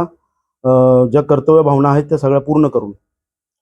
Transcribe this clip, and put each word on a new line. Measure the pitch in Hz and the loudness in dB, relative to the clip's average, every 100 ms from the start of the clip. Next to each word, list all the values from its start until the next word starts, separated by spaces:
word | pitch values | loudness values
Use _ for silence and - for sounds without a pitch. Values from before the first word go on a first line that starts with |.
| 170 _ _ _ _ _ | -2 _ _ _ _ _
अ, | 127 127 127 127 127 | -2 2 2 2 2
ज्या | 135 | -2
कर्तव्य | 147 143 - 160 | 0 -2 2 2
भावना | 151 139 143 | 2 0 0
आहेत, | 143 | 0
त्या | 147 156 | -2 -4
सगळ्या | 143 139 | -2 -2
पूर्ण | 139 151 147 | -2 -2 0
करून | 120 104 95 _ _ _ _ _ _ | -2 -6 -14 _ _ _ _ _ _